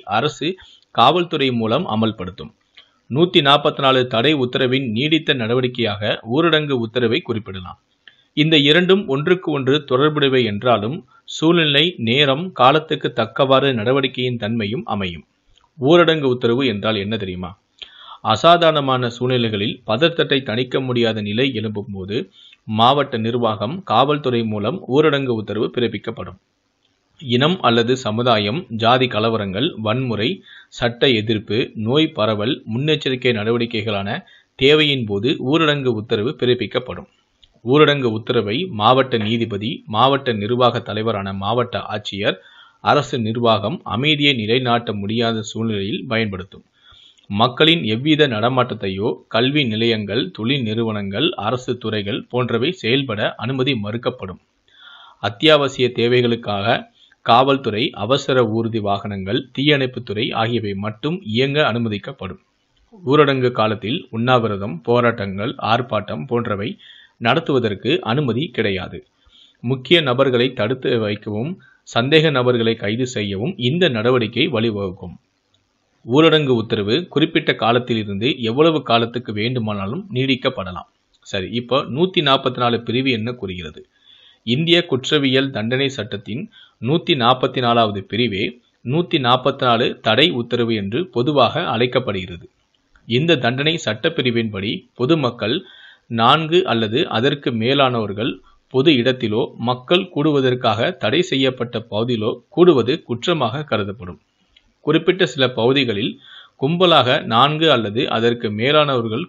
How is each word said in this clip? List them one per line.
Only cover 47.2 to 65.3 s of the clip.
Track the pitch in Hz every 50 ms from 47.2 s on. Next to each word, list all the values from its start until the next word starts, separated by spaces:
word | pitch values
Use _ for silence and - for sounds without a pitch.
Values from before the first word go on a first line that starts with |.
| _ -
மக்களின் | 104 101 131 131 127 - 156 156 165 170 160
எவ்வித | 107 107 110 131 156 156 143 151 139
நடமாட்டத்தையோ, | 117 104 104 123 131 127 123 127 113 104 - 98 95 95 98 123 - - - _
கல்வி | - 110 123 131 143 151 143
நிலையங்கள், | 120 107 107 113 117 113 107 104 98 98 117 165 185
தொழில் | - - 107 117 143 143 127
நிறுவனங்கள், | 110 107 113 117 113 107 104 104 98 98 101 143 - -
அரசு | - 98 104 127 123 123 - 123 -
துறைகள் | - 110 107 107 98 101 113 139 - -
போன்றவை | - 120 123 117 113 113 117 151 185
செயல்பட | - - 110 120 139 139 131 107 101 113 160 -
அனுமதி | - - 120 135 131 127 127 143
மறுக்கப்படும். | 117 101 101 107 117 117 139 - - 98 95 90 - _ _ _ _ _ _ _ _ - - - - - - - _
அத்தியாவசிய | - 104 110 - - 156 156 147 143 135 135 - 127 120 -
தேவைகளுக்காக | - 117 120 123 123 120 120 117 113 - - 104 98 98 110 127 - 233 - _ _ _ _ _ _ -
காவல்துறை, | - 117 120 131 135 139 135 139 117 101 104 117 -
அவசர | - - 101 107 131 139 - - 139 131 123
ஊர்தி | 110 107 113 113 113 113 113
வாகனங்கள், | 101 101 101 98 - 104 104 98 95 95 104 143 - - - -
தீயணைப்புத்துறை | 135 147 151 139 135 127 127 123 110 - 104 104 120 156 -
ஆகியவை | - 113 113 120 113 107 104 98
மட்டும் | 98 101 107 107 - - 147 170 - -
இயங்க | 104 107 113 131 143 139 147 151 131 110
அனுமதிக்கப்படும். | 120 120 113 104 101 98 - 143 - - 95 95 - _ _ _ _ _ _ _ _ _ _ - 220 180
ஊரடங்கு | 143 135 151 151 139 139 131 127 123
காலத்தில் | 123 117 110 107 110 - - 98 127 180 - -
உண்ணாவிரதம், | - 113 117 123 131 123 110 110 104 98 98 110 85 85 -
போராட்டங்கள், | - 120 120 120 117 113 117 98 98